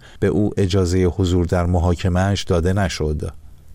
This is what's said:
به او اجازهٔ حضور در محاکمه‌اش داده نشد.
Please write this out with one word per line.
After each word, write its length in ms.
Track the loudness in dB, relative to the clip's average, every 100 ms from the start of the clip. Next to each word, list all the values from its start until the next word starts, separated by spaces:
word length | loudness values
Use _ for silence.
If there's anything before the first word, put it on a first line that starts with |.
| -6 -4
به 80 | 0
او 240 | 2 0 0
اجازهٔ 480 | 0 2 2 2 2
حضور 400 | 2 0 2 2
در 200 | 0 2
محاکمه‌اش 760 | 2 2 0 0 0 0 0
داده 300 | 0 0 2
نشد. 580 | 0 -2 -2 -4 -4 -6 -12 -20 -20 -20